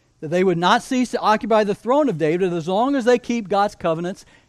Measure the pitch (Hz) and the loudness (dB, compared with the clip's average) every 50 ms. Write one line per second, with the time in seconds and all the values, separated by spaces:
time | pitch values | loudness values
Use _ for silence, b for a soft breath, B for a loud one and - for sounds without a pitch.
0 | _ _ _ _ - 151 160 180 185 190 175 170 175 180 220 240 - - 262 254 | _ _ _ _ -10 -4 -2 0 2 2 0 2 2 2 2 2 2 -2 -2 -2
1 | 254 - - - 165 196 214 214 - 208 220 214 214 196 190 - - 214 262 294 | -2 -2 -4 -2 0 2 2 2 2 2 2 2 2 0 -2 -4 -2 0 0 2
2 | 311 262 185 147 160 151 165 175 196 190 175 170 151 170 185 208 240 277 285 269 | 2 0 0 0 0 0 0 0 -2 -2 -2 -4 -4 -2 0 0 0 0 0 0
3 | 214 240 247 240 - - 240 233 208 170 202 196 202 208 - - - 170 160 160 | 2 2 2 2 0 -4 -4 -6 -4 -2 0 0 0 0 -2 -4 -4 -4 -2 -2
4 | 175 175 196 - - b b b b | -4 -8 -8 -10 -16 b b b b